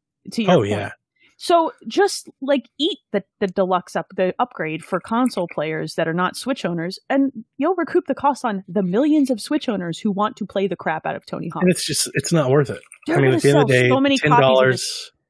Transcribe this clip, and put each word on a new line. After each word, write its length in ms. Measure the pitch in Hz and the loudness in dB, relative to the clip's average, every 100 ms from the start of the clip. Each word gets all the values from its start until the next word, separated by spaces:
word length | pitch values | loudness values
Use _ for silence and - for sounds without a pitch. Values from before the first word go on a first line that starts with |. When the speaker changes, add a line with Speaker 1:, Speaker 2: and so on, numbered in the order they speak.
| _ _ - | _ _ -10
Speaker 1:
to 100 | - | -2
your 80 | 196 | 4
Speaker 2:
Oh, 60 | 170 | 4
Speaker 1:
point. 100 | 101 | 2
Speaker 2:
yeah. 220 | 101 98 - _ _ _ - | -2 -6 -12 _ _ _ -10
Speaker 1:
So 300 | - 339 320 - 226 | 2 2 2 -4 -4
just, 420 | 311 403 - - - | 0 0 0 -12 -8
like, 220 | 269 277 - - | -2 -2 -2 -4
eat 200 | 320 - _ | -4 -4 _
the, 100 | 202 - - | -6 -6 -6
the 80 | 196 | -4
deluxe 480 | 202 185 180 - 175 | 0 0 0 -2 -8
up, 120 | - | -6
the 200 | 190 185 - | -2 -2 -2
upgrade 440 | 247 - 160 160 | -4 -4 -6 -6
for 160 | - 175 | -6 -6
console 480 | - 233 254 202 175 | -2 0 0 -2 -6
players 420 | - 156 156 160 - | -4 -4 -4 -6 -4
that 100 | 160 | -2
are 80 | |
not 220 | 170 180 - | 0 -2 -4
Switch 300 | 247 262 180 | -6 -4 -4
owners, 340 | 170 170 - - | -4 -6 -8 -2
and 220 | 269 277 220 - - | 0 0 -4 -14 -4
you'll 180 | 302 359 | -2 -2
recoup 320 | 311 349 - | 0 -2 -2
the 60 | - | -2
cost 280 | 285 262 | -2 0
on 200 | 240 196 - | -4 -4 -4
the 160 | 196 | -2
millions 460 | 180 202 294 311 269 | 0 2 2 2 2
of 100 | 220 | -2
Switch 300 | - 294 - | -2 -4 -2
owners 300 | 196 175 165 | -4 -4 -4
who 120 | 214 | -4
want 240 | 196 214 - | -2 -4 -4
to 80 | 202 | -6
play 220 | 196 196 | -2 -2
the 80 | 180 | -4
crap 300 | 180 160 156 | -4 -4 -6
out 100 | - | -8
of 100 | - | -10
Tony 220 | 175 170 | -10 -8
Hawk. 140 | 165 | 0
Speaker 2:
And 80 | 185 | 2
it's 140 | - - | 2 -2
just, 240 | 139 - - | -2 -2 -4
it's 180 | - | 0
not 160 | 165 131 | 0 4
worth 200 | 147 127 | 2 2
it. 120 | 95 - _ - | -4 -14 _ -2
Speaker 1:
They're 80 | 143 | 2
Speaker 2:
I 40 | |
mean, 60 | 135 | 4
Speaker 1:
gonna 100 | - | 4
Speaker 2:
at 40 | |
the 60 | 139 | 4
end 60 | 147 | 4
of 80 | 135 | 4
the 60 | |
Speaker 1:
sell 80 | 127 | 4
Speaker 2:
day, 40 | 123 | 4
Speaker 1:
so 120 | 269 | 4
many 160 | 277 269 | 2 2
copies 140 | 151 | 2
of 60 | 147 | 4
Speaker 2:
ten 40 | |
dollars, 320 | 135 131 131 120 | 6 6 4 2
Speaker 1:
this. 300 | - - - _ | -4 -10 -14 _